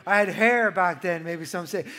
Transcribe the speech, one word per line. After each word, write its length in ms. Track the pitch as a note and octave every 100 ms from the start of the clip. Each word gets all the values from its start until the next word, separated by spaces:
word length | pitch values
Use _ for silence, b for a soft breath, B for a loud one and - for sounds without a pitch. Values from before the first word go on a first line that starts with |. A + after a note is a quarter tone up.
I 140 | F3 G3+
had 100 | G3+
hair 440 | E3 A3+ A#3+ G#3+
back 280 | F#3+ F3+ C#3+
then, 220 | F#3 E3
maybe 220 | E3 E3+
some 220 | D#3+ F3+ E3+
say. 180 | F#3+ -